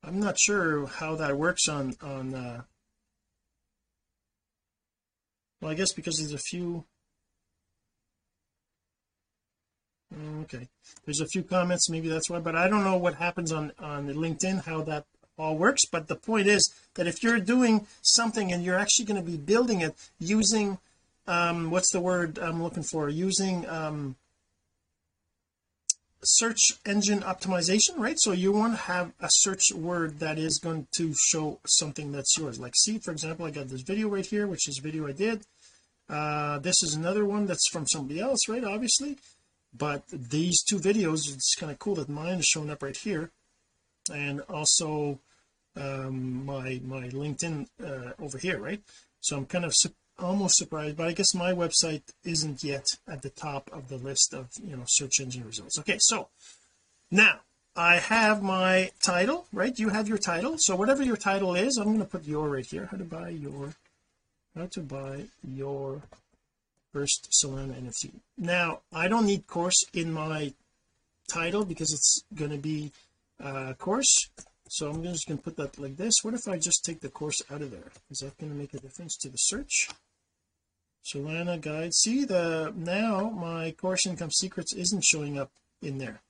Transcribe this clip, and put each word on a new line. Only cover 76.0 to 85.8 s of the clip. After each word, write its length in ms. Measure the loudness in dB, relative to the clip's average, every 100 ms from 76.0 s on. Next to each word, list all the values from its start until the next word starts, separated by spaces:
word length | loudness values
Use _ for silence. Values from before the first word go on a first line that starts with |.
| 2 2
What 140 | 2 -6
if 120 | -4
I 120 | -4
just 260 | 0 0 -2
take 140 | -8
the 100 | -10
course 320 | -8 -6 -6 -6
out 140 | -10
of 80 | -10
there? 200 | -12 -18 -20 _
Is 80 | -12
that 180 | -10 -10
gonna 160 | -10
make 220 | -8 -10 -12
a 40 |
difference 380 | -14 -16 -10 -8
to 120 | -8
the 80 | -2
search? 520 | 0 0 -2 0 0 -6 _ _ _ _ _ _ _ _ _ _
Solana 560 | -10 -8 -6 -4 -2 -4
guide. 360 | -4 -4 0 2
See, 300 | 4 2 2
the, 460 | 2 2 0 -2 -4
now 540 | -2 0 2 0 -2
my 400 | -4 -6 -4 -6
course 340 | -4 -2 0 0
income 240 | -2 -2
secrets 420 | 0 -2 -4 -6
isn't 320 | -2 0 2
showing 320 | 2 2 0 -4
up 140 | -6 _ _ _